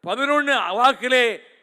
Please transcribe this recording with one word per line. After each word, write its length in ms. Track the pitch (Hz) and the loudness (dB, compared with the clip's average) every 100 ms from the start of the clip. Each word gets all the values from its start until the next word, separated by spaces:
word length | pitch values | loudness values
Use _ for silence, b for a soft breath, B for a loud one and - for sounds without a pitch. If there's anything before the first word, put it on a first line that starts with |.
பதினொன்னு 520 | 170 220 277 294 285 262 175 | -6 -4 0 0 0 -2 -2
வாக்கிலே 500 | 196 254 240 233 254 233 185 - _ | 2 2 2 0 0 0 -4 -16 _